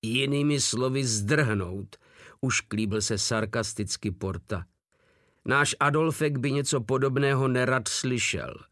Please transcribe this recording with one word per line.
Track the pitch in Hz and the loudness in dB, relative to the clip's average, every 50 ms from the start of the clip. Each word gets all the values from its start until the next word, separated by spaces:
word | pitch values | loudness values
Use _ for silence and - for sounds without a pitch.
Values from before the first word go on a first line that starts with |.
| - | -2
Jinými | 110 113 127 135 139 143 143 143 147 147 139 | 0 0 0 2 2 0 2 2 2 2 2
slovy | 131 - - 117 127 131 131 139 135 | 0 0 0 0 0 0 0 0 0
zdrhnout, | 123 110 107 101 101 151 151 147 117 110 101 92 87 92 101 98 - - - _ _ - - - - - _ | 0 -2 -2 0 2 2 2 4 2 2 0 -2 -4 -6 -8 -10 -12 -16 -20 _ _ -20 -20 -20 -20 -10 _
ušklíbil | - 131 117 - - _ - 104 110 104 101 110 104 | -2 0 0 -2 -2 _ -2 -2 0 0 0 0 0
se | - 113 101 | 0 -2 -2
sarkasticky | - - 120 110 110 104 - 120 110 - - - 107 92 - - - 107 | 0 0 0 0 -2 -2 -2 -4 -4 -4 -4 -6 -6 -6 -6 -6 -4 -6
Porta. | 90 - - 95 92 87 - _ - 90 90 _ _ _ _ _ _ _ _ _ _ _ _ _ _ _ _ | -6 -4 -6 -6 -6 -6 -6 _ -8 -8 -8 _ _ _ _ _ _ _ _ _ _ _ _ _ _ _ _
Náš | - 127 143 143 - - - | 2 4 4 4 2 2 2
Adolfek | 143 143 143 151 160 165 151 - 156 151 147 131 | 2 2 4 4 2 2 2 0 0 0 0 0
by | 120 147 135 | 0 0 0
něco | 143 139 - - 135 | 0 0 0 0 -2
podobného | 113 107 131 131 135 139 127 139 143 139 139 131 135 131 | 0 0 0 2 2 2 2 2 2 2 2 2 2 2
nerad | 127 127 127 123 131 127 107 - | 2 2 2 2 2 0 0 -2
slyšel. | - - - 131 127 120 - - - 87 64 60 - - - _ | -6 -2 -2 -2 -2 0 -2 -2 -4 -4 -6 -8 -12 -14 -18 _